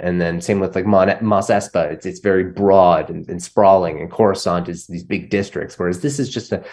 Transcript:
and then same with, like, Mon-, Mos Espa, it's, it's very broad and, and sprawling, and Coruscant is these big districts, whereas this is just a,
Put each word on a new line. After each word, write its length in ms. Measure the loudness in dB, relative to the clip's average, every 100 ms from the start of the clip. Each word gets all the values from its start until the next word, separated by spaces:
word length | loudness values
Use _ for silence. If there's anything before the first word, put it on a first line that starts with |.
and 200 | -4 0
then 200 | 0 -2
same 180 | -2 0
with, 140 | 0
like, 100 | -2 2
Mon-, 300 | 4 4 2
Mos 260 | 0 0 2
Espa, 420 | -2 0 -2 -2
it's, 140 | -4
it's 140 | -10 -4
very 240 | 0 0
broad 640 | 0 0 4 6 6 4 0
and, 180 | -10 -10
and 120 | -12
sprawling, 580 | -4 2 6 6 2 -6
and 100 | -10
Coruscant 580 | 0 2 2 -2 -2 -4
is 180 | -10 -10
these 160 | -14
big 260 | -8 -8 -4
districts, 480 | -4 -4 -8 -10 -6
whereas 220 | -4 -2
this 160 | -4 -4
is 100 | -6
just 240 | -6 -6
a, 100 | -8 -8